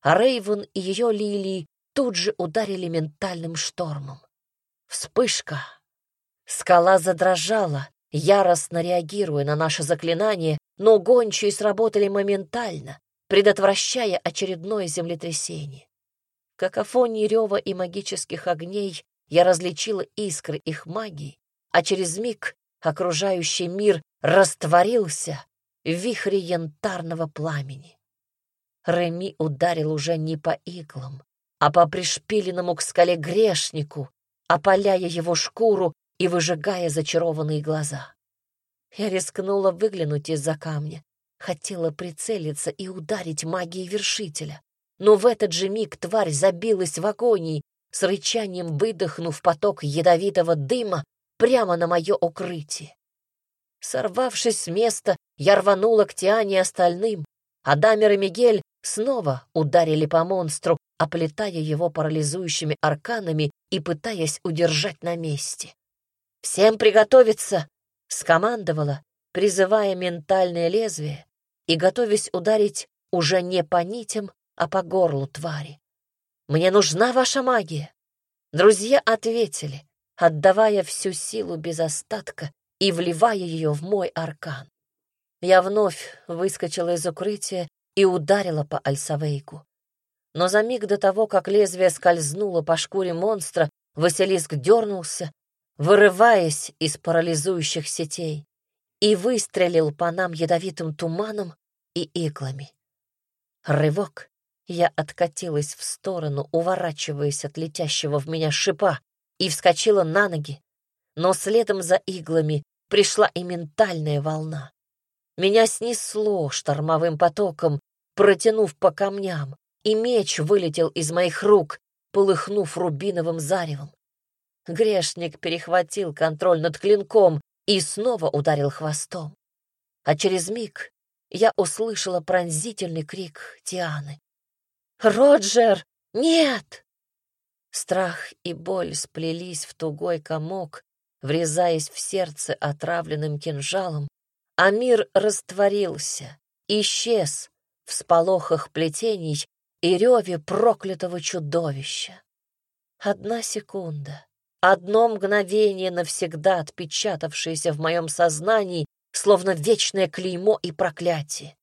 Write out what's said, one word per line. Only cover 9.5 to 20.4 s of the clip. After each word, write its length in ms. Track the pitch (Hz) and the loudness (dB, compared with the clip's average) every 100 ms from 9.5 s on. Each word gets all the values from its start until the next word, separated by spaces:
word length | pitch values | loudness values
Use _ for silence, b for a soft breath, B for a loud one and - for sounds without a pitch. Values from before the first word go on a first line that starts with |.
| 151 | 0
наше 260 | 160 - | 0 -2
заклинание, 760 | 151 165 165 165 214 196 160 151 _ _ | -2 -2 0 0 0 0 -2 -4 _ _
но 220 | 202 220 | 6 6
гончие 500 | 180 247 226 - 208 | 6 4 4 0 -2
сработали 560 | 202 208 196 226 214 202 | 0 0 2 0 2 2
моментально, 920 | 202 202 196 196 240 226 160 127 135 _ _ _ | 0 0 -2 -4 -8 -6 -8 -12 -18 _ _ _
предотвращая 920 | 196 202 202 190 196 - 254 226 175 | 4 6 6 4 2 -2 -2 -2 -2
очередное 680 | - 151 185 180 185 214 180 | -4 -6 -6 -6 -6 -6 -4
землетрясение. 1000 | 151 165 170 170 156 - 165 147 135 _ _ _ _ _ _ _ | -6 -6 -6 -6 -8 -8 -10 -12 -16 _ _ _ _ _ _ _
В 60 | _ | _
какофонии 640 | 185 220 208 254 247 220 214 | -4 -4 -2 2 2 2 2
рёва 300 | 220 214 202 | 2 2 -2
и 180 | - | -4
магических 720 | 185 180 185 - 185 - 165 - | -6 -6 -6 -8 -10 -8 -8 -4
огней 560 | 165 170 202 196 160 _ _ _ | -4 -4 -6 -6 -10 _ _ _
я 180 | 156 | 4
различила 580 | 180 175 180 151 - 202 - - | 6 4 0 -6 -6 -6 -6 -8
искры 420 | 208 151 | -8 -8